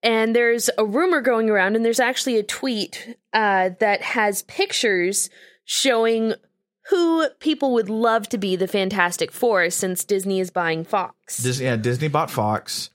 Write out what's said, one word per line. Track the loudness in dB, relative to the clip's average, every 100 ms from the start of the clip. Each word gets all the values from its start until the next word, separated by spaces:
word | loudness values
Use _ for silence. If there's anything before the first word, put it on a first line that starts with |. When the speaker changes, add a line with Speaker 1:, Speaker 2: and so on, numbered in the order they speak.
Speaker 1:
and | 2 2 2
there's | 2 2 2 0 0
a |
rumor | 0 2 2 2
going | 2 2 2
around, | 2 2 2
and |
there's | 0 2
actually | 0 0 0 -2
a |
tweet, | -2 -4 -4 -4 -6 -10 -16 -20 _
uh, | 0 2 2 0 0
that | 0 0
has | -2 0 0 0
pictures | -8 -4 -2 0 0 2 0 -2 -4 -8 -20 _
showing | -8 -2 2 2 2 2 0 -4 _ _ _ _ -2
who | 2 4 2 0 -2
people | -4 0 0
would | 0 0
love | 0 2 0 -2
to | -4
be | -2 -2
the | -2
Fantastic | -2 -2 2 2 2 -4
Four | 0 2 4 2
since | 0 -4 -4
Disney | -2 -2 0 -2
is | -2
buying | -2 -2 -2
Fox. | -2 -2 -4 -10 _ -6
Speaker 2:
Dis-, | -4 -2
yeah, | -2 -2
Disney | -2 -2 0
bought | 0 0
Fox. | -2 0 -2 -4 -10 -12